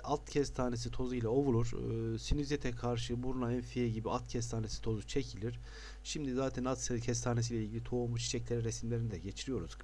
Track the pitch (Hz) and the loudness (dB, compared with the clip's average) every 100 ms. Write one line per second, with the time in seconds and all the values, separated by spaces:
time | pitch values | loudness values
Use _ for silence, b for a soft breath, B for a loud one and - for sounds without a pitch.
0 | 127 143 - 147 135 - 127 120 120 - | -2 -2 0 2 2 2 0 0 -2 0
1 | 127 123 113 127 143 117 117 - 120 113 | 0 2 4 4 6 6 4 2 0 0
2 | 113 110 - 143 143 147 131 120 120 120 | 0 0 2 2 2 0 0 0 0 0
3 | 117 120 123 127 120 123 120 131 120 110 | 0 0 0 0 2 0 0 0 2 2
4 | 107 123 120 120 117 113 107 - - 107 | 0 -2 -2 -2 0 -2 -2 -2 0 0
5 | - - 123 98 110 120 B B B B | 0 0 -2 -4 -6 -6 B B B B
6 | - 160 143 127 135 131 127 127 - 120 | -8 -4 -2 0 0 0 0 0 0 0
7 | 117 120 123 117 117 117 107 113 117 123 | 0 0 2 2 2 0 -2 -4 -2 0
8 | 120 117 - 120 117 117 113 110 113 117 | 0 0 0 -2 0 0 0 -2 -2 0
9 | 117 92 90 95 - 123 82 - | 0 -2 -6 -6 -4 -2 -4 -6